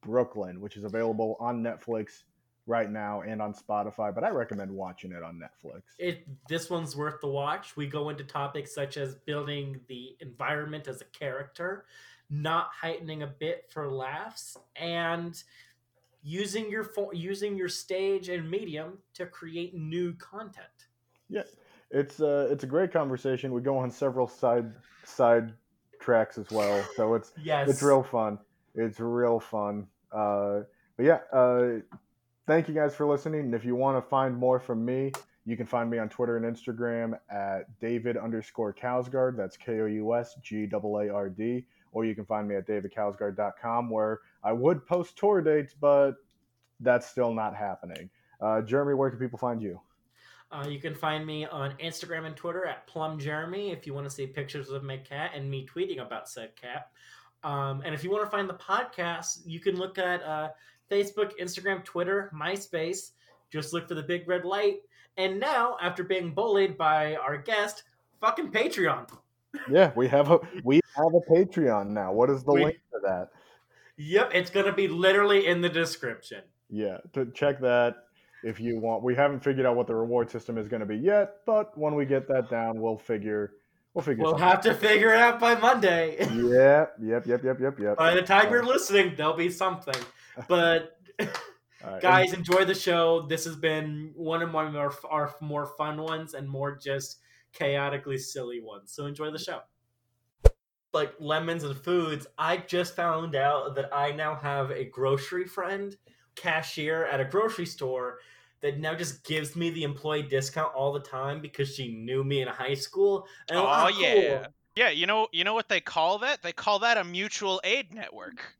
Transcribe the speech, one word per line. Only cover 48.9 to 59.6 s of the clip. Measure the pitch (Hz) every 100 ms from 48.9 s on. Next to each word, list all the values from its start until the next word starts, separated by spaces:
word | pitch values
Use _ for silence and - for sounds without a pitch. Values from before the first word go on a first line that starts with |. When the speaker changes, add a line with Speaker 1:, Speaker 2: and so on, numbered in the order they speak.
Speaker 1:
where | 135 135
can | 117
people | 127 117
find | 123 117
you? | 107 87 _ _ _ _ - - _
Speaker 2:
Uh, | 151 143
you | 143
can | 160
find | 147 160 156 156
me | 151 151
on | 156 139 135
Instagram | 165 160 175 165 160
and | 156
Twitter | 175 170
at | 175 127 -
Plum | 165 156 156
Jeremy | 143 151 165 190 202
if | 170 -
you |
wanna | 139 143
see | 139 135
pictures | 147 135 147 135
of | 135
my | 135 135
cat | 135 143 170
and | 147 139
me | 139 135
tweeting | 165 190 147
about | 120 113 -
said | - 113
cat. | _ 123 127 - _ - - _ _
Um, | 151 143 139 135
and | 160
if | 151
you | 165
wanna | 208 208
find | 208 196
the |
podcast, | 180 - 202 247 - 170 165 165 -
you | 165
can | 165